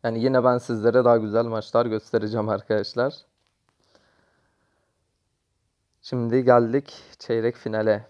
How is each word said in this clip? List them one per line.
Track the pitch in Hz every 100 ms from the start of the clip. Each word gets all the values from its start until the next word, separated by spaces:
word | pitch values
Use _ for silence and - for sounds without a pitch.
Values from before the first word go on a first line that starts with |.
Yani | 120 113
yine | 127 131
ben | 123 123
sizlere | 120 113 113 123
daha | 120 117
güzel | 107 110
maçlar | 117 110 - 117 120
göstereceğim | 110 - 113 107 113 107
arkadaşlar. | 101 - 107 101 120 131 - _ _ _ _ _ _ _ _ _ _ _ _ _ _ _ _ _ _ _ _ _ _ _ _ _ _ _ _
Şimdi | - 127 117 127
geldik | 127 120 113 135 143 - - -
çeyrek | - 113 117 -
finale. | - 110 110 107